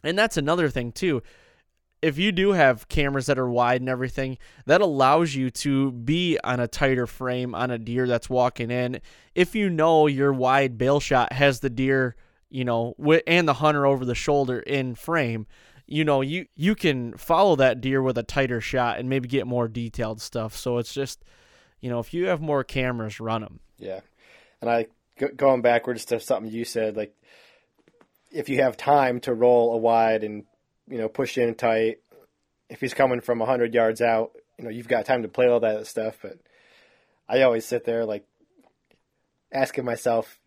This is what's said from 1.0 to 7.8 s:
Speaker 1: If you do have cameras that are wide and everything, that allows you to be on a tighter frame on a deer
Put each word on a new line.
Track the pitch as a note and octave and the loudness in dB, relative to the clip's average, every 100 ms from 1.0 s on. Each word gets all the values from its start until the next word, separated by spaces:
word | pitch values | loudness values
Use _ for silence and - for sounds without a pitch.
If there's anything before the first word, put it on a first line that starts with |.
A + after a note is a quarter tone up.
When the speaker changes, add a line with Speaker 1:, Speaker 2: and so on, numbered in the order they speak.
| F#3 C3+ - _ _ _ _ _ _ _ | -2 -2 -6 _ _ _ _ _ _ _
Speaker 1:
If | D#3+ C#3+ | -2 0
you | G3+ | -2
do | F3+ G3 | 2 2
have | F#3 C#3 A2+ - | 4 4 2 -2
cameras | - C#3+ C#3 B2+ | -2 0 -2 0
that | C3 | 0
are | B2+ | 0
wide | A#2+ A#2+ B2+ | 0 2 0
and | B2+ | -2
everything, | B2 B2+ - C3 B2+ - - - | -4 -6 -6 -8 -8 -16 -16 2
that | E3+ | 4
allows | G3 C#3 C3 D#3 E3+ | 4 4 4 4 2
you | C#3 B2+ | -2 -4
to | - C#3+ C3+ C3+ | -4 -2 0 0
be | B2 A#2 E3 F3+ D#3 | -4 -2 0 0 -2
on | - B2 | -2 -2
a | A#2+ | -4
tighter | - C#3 B2+ A#2+ | 0 0 2 -2
frame | - B2+ B2 B2 | -6 -6 -4 -6
on | G2+ B2+ | -4 -4
a | |
deer | A#2+ | -4